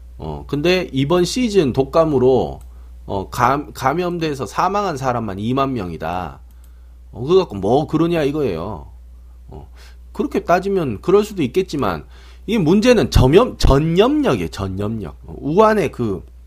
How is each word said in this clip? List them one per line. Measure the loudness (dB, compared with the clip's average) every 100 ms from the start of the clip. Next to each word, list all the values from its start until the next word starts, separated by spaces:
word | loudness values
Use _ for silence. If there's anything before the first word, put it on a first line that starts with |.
| -20 -12
어, | -10 -10 -8
근데 | -2 0 0 -2
이번 | -2 0 2
시즌 | 0 0 0 2 2
독감으로, | 0 2 2 2 4 4 4 0 -6 -16 -20 -20 -16 -8
어, | -8 -6
감-, | 0 2 0 -4
감염돼서 | -4 -2 0 -2 -2 -4 -4 -6
사망한 | -2 0 0 -2 -2
사람만 | -2 -2 -4 -4
이만 | -2 0 -2
명이다. | -2 -6 -6 -6 -6 -8 -12 -20 -20 -20 -20 -20 -20 -18
어, | -8
그거 | 0 0
갖고 | 0 -2
뭐 | 0 0 2
그러냐 | 0 0 0
이거예요. | 0 0 -2 -4 -6 -10 -14 -20 -20 -20 -20 -20 -20
어, | -18 -18 -20 -20 -20 -10
그렇게 | -6 -4 -2
따지면 | 2 2 2 -2 -2 -4
그럴 | 2 2
수도 | 2 -2
있겠지만, | -2 -2 -2 -2 -2 -4 -8 -20 -20 -12 -2
이 | 0
문제는 | 4 4 4 2 2
전염-, | 4 6 6 4 2
전염력이에요, | 4 4 4 4 4 2 2 0 -2
전염력. | -6 -6 -4 -6 -6 -10 -14 -16
어, | -10
우한에 | -2 2 4 2 -2
그 | -2 -4 -4 -10 -20